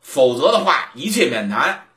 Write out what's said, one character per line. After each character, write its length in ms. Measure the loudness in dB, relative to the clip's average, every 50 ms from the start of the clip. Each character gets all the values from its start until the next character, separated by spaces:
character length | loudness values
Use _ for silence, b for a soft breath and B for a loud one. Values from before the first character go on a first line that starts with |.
否 380 | _ -8 0 2 2 2 2 2
则 140 | 2 2
的 80 | 2 2
话， 300 | 2 2 0 0 -2 -8 -14
一 160 | -8 -6 -4
切 160 | 0 0 0
免 240 | 0 0 -4 -6 -4
谈。 360 | -2 -2 -2 -2 -4 -6 -14 _ _